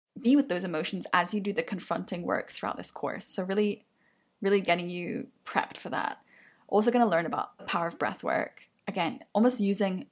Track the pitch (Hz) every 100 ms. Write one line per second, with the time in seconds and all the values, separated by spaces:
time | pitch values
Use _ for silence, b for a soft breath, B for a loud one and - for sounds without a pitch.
0 | _ - 226 285 277 180 185 160 180 190
1 | 175 180 175 214 196 202 165 185 - 170
2 | 180 175 175 - - - - - - -
3 | - - - - 185 190 208 196 _ _
4 | _ _ _ _ 196 202 190 175 175 180
5 | 175 - - _ - - - - - -
6 | - - b b b b b 202 220 240
7 | 233 170 165 143 - - - 180 170 -
8 | - - - - - - - _ - 190
9 | 165 - - - 240 247 202 196 202 185
10 | -